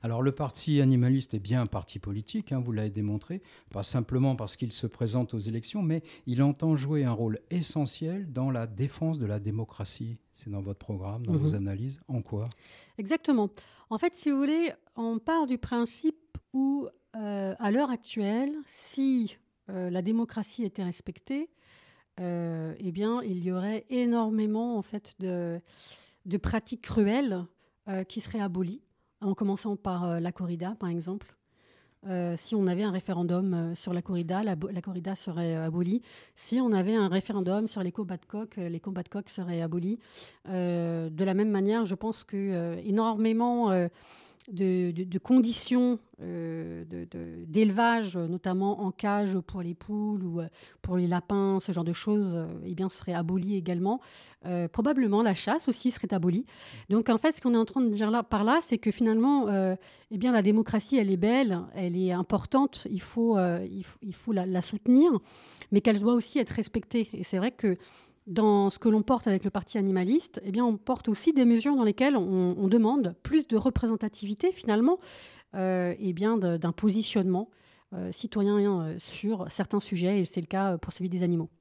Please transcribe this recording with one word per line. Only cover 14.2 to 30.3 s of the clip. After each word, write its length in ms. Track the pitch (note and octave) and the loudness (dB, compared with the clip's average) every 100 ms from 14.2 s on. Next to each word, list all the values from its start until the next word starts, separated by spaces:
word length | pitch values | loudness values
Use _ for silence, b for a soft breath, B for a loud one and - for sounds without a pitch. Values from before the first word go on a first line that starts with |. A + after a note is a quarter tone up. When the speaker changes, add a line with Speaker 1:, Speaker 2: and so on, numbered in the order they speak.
| D4+ | -2
Speaker 2:
vous 60 | C#4 | 0
voulez, 340 | C#4 D#4+ E4+ - _ - | 2 2 0 -4 _ -6
on 240 | A3+ A3+ | -4 -2
part 260 | A3+ E4 C#4+ | 0 0 0
du 140 | B3 | -2
principe 800 | - A#3+ A#3 - D#4 D#4 _ - _ | -2 -2 -2 -2 -4 -4 _ -20 _
où, 340 | C4 C4+ C#4+ C4 _ _ A3+ | -2 0 0 -4 _ _ -10
euh, 380 | G#3 G3+ F#3+ - | -6 -4 -4 -2
à 120 | G#3+ | 2
l'heure 200 | A3+ C#4+ | 2 2
actuelle, 600 | A#3+ - - G3+ A3+ C#4 D4+ C#4+ | -2 -6 -4 -2 0 -2 -4 -12
si, 720 | - - - C4+ B3+ A3+ - _ _ - | -16 -10 -2 2 2 0 -6 _ _ -12
euh, 220 | F#3+ F3+ | -6 -4
la 100 | F3+ | -2
démocratie 640 | F#3 A3+ A#3 - G3+ - | 0 0 -2 -4 -8 -6
était 200 | G#3+ G3+ | -6 -4
respectée, 680 | F3+ E3+ - F3 - C4+ E4 b b b b b b - | -6 -6 -12 -16 -8 -6 -6 b b b b b b -10
euh, 540 | F3+ F3 E3+ E3 D#3+ - | -6 -4 -4 -4 -6 -6
eh 120 | F#3 | -6
bien, 300 | E3+ G#3 A#3+ | -2 -2 -2
il 220 | A#3 F3+ | -2 -4
y 80 | F3 | -2
aurait 340 | F#3 G3 A3 - | -2 -2 -4 -2
énormément, 840 | B3+ A#3+ A#3 A3 A3 G#3+ G#3+ A#3+ A3+ | 0 2 2 2 0 0 0 -2 -4
en 60 | |
fait, 320 | - G#3 - - | -4 -10 -12 -8
de, 420 | F#3 F3+ F3 E3+ - B B B B B F#3+ | -4 -2 -4 -6 -10 B B B B B -6
de 120 | F3+ | -2
pratiques 440 | - A3 - A#3+ | 0 -2 -4 -12
cruelles, 640 | - - G3+ A#3+ C#4 F#3 F3+ _ _ _ - | -4 2 4 2 0 -2 -6 _ _ _ -8
euh, 160 | F#3+ | -6
qui 180 | F#3 A3+ | -6 -8
seraient 200 | - A3 | -6 -4
abolies, 400 | G3 F3+ F3+ A#3 _ _ _ _ | -2 -2 -2 -4 _ _ _ _
en 120 | G3+ | -4
commençant 420 | G3 G3+ G3 A3 G3+ | 0 0 -2 -4 -4
par, 280 | G3 F3+ | -4 -2
euh, 160 | F3+ E3+ | -2 -2
la 120 | F3 | -4